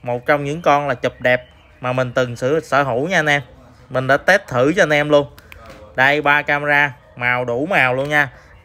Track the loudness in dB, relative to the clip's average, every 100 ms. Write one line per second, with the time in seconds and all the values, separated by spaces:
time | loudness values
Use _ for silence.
0 | -8 -4 -2 -2 -2 -2 0 2 0 -4
1 | -6 -2 0 0 -4 -20 _ -10 -6 -4
2 | -2 -2 -2 -2 -2 -2 0 0 0 -2
3 | -2 -2 0 -2 -4 -18 -20 -20 -8 -4
4 | 0 0 2 -2 0 0 2 2 2 2
5 | 2 2 0 -10 -20 -20 -20 -20 -8 0
6 | 2 2 2 0 0 -2 0 2 0 -4
7 | -18 -6 -2 -2 -2 -2 0 0 2 0
8 | 0 0 -2 -6 -20 -14